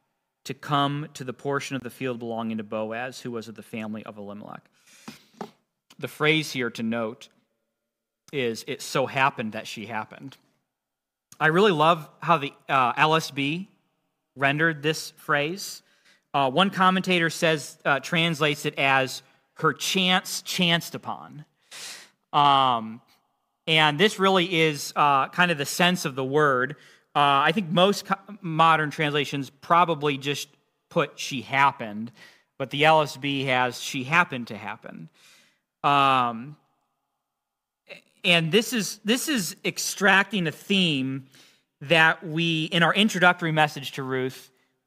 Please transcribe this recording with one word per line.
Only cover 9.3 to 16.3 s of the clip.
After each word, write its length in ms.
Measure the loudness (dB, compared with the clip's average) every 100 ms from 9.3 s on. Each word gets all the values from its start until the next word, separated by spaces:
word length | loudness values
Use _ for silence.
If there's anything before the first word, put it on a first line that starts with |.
| 0 -8
that 160 | -8 -12
she 200 | -12 -10
happened." 500 | -10 -10 -14 -20 -20 _ _ _ _ _ _ _ _ _ 0
I 100 | 2
really 260 | 4 4
love 360 | 6 4 4 -2 -8
how 160 | 0 0
the, 160 | 0 -10 -2
uh, 240 | 2 2 2
L 180 | 2
S 160 | 2 0
B 380 | -4 -4 -4 -8 _ _ _ _ _ _ -2
rendered 440 | 0 2 0 0
this 300 | -2 -4 -6 -12
phrase. 640 | -4 -2 -2 -6 -12 -14 _ _ _ _ _